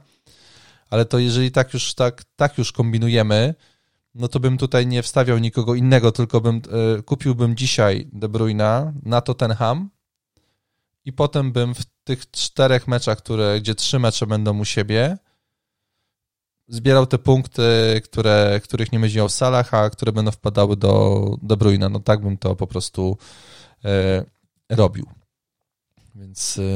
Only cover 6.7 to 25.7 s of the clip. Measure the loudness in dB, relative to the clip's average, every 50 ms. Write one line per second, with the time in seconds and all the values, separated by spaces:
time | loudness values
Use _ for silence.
6.7 | -4 -2 0 0 0 -2 -2 -4 -6 -2 0 -2 0 0 0 0 0 0 -2 -2
7.7 | 0 2 2 2 2 0 -4 -10 -12 -8 -8 -6 -2 -2 -2 0 0 0 2 2
8.7 | 2 0 -2 -4 -8 -10 -6 -2 -2 -2 0 -2 -4 -2 -2 -2 -2 -2 -2 -2
9.7 | -2 -4 -6 -10 -14 _ _ _ _ _ _ _ _ _ _ _ _ _ _ _
10.7 | _ _ _ _ _ _ _ -14 -2 -2 -2 0 2 0 0 0 0 0 0 -2
11.7 | -2 -6 -10 -12 _ _ _ -8 -8 -8 -8 -14 -10 -8 -8 -6 0 2 2 4
12.7 | 4 2 0 0 -2 -2 0 -2 -4 -4 -4 -6 -2 0 0 0 0 -2 -2 -4
13.7 | -4 -4 -4 -2 0 0 0 0 0 -2 -4 -2 -2 -2 0 -2 -2 -2 -4 -4
14.7 | -2 -4 -2 0 0 0 0 0 -2 -6 -10 _ _ _ _ _ _ _ _ _
15.7 | _ _ _ _ _ _ _ _ _ _ _ _ _ _ _ _ _ _ _ _
16.7 | -12 -2 2 4 4 4 4 4 0 -2 2 2 2 2 2 -4 -4 0 2 2
17.7 | 4 4 2 2 0 -2 -4 -6 -6 -2 2 4 4 4 4 2 2 -2 -4 -6
18.7 | -6 -6 -4 -2 -2 0 0 0 0 0 0 0 0 -2 0 0 2 0 0 0
19.7 | 0 0 0 0 -2 -4 -6 -4 -2 -2 -2 -2 -4 -4 _ -4 0 2 2 2
20.7 | 2 0 2 2 4 4 4 4 2 0 0 -2 -4 -6 -2 -2 0 2 4 4
21.7 | 4 4 2 0 -2 -4 0 0 0 0 0 -4 -6 -4 -4 -4 -4 -4 -6 -6
22.7 | -6 -8 -8 -8 -6 -4 -2 -2 -2 -4 -8 -20 -20 -20 -20 -20 -20 -20 -20 _
23.7 | _ _ -6 -2 0 0 2 0 0 -2 -4 -6 _ _ _ _ _ _ _ _
24.7 | 2 2 2 2 2 -2 -12 -14 -16 -20 _ _ _ _ _ _ _ _ _ _